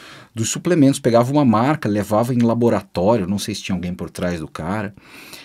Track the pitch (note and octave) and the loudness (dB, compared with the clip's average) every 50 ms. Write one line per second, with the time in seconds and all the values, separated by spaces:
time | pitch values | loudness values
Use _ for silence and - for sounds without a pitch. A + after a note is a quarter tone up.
0 | - - - - - _ - A2 A2+ - - D3 - E3+ F3+ D#3+ C3+ C#3 C3+ - | -20 -20 -20 -20 -20 _ -8 -6 -4 -4 -4 -4 -2 0 2 4 4 4 4 2
1 | - B2+ A2+ A#2 A#2+ B2+ C#3+ D3 C#3+ A#2+ G#2+ G#2+ B2 C#3 D#3 D3+ - A2+ G2+ G#2 | 0 2 4 4 4 4 2 2 4 4 4 4 2 0 0 -2 -2 -2 -2 -2
2 | G2 F#2+ G#2 G#2+ A#2 B2 B2+ A#2+ A#2 A#2 A2+ A#2 A#2+ A#2 A2 F#2+ - _ - - | -2 0 0 0 0 0 0 0 2 2 2 2 2 2 2 0 -4 _ -4 0
3 | F2+ G#2+ A#2+ A2+ F2+ F2+ G#2 G2+ - - G2+ - - - F#2+ F2 E2+ F2 F2+ - | 2 2 2 2 0 -2 -4 -4 -4 -6 -8 -8 -6 -6 -6 -4 -4 -6 -8 -8
4 | F2+ D#2 - - F#2 F2+ F2 D#2+ D#2 D2 - - D#2 E2 G2+ A2 G2+ G2 G2+ - | -10 -12 -8 -6 -4 -4 -4 -6 -8 -10 -10 -8 -6 -6 -6 -6 -6 -8 -10 -14
5 | _ - - - - - - - | _ -20 -20 -20 -20 -20 -20 -20